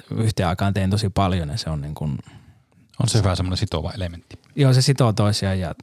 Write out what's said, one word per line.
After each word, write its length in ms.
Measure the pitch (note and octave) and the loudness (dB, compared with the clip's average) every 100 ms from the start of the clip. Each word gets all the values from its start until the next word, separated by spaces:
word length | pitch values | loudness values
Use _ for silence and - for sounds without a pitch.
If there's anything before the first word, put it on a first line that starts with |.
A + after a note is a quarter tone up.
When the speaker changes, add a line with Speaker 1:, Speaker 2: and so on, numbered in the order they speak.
| - | -4
Speaker 1:
yhteen 380 | G#2 A2 G#2 F2+ | -2 0 0 0
aikaan 260 | F2 G2 | 0 0
teen 160 | G2 F#2+ | 0 0
tosi 180 | G2+ G2 | 0 0
paljon, 380 | F#2+ F#2+ F#2 D2 | 0 0 0 -2
ja 80 | C#2 | -6
se 140 | D#2+ | -6
on, 100 | D#2 | -6
niin 140 | D2 | -6
kuin, 240 | D2 D#2 C#2 - - - _ _ _ _ - | -6 -6 -6 -10 -20 -20 _ _ _ _ -4
Speaker 2:
On 60 | A#2 | 0
se 140 | A2+ | 2
vähän 140 | G2 E2+ | 2 0
semmoinen 200 | F2+ F2+ | -2 -2
sitova 360 | F#2+ E2 E2+ | -2 -4 -6
elementti. 460 | F#2+ F2+ E2+ - - _ - | -6 -8 -10 -18 -20 _ 2
Speaker 1:
Joo, 160 | C3+ | 4
se 100 | B2+ | 6
sitoo 300 | C3 C3 G2 | 4 4 2
toisiaan, 460 | F#2+ G#2 G#2 G2 F#2+ | 4 2 2 -2 -2
ja, 140 | E2+ - | -4 -8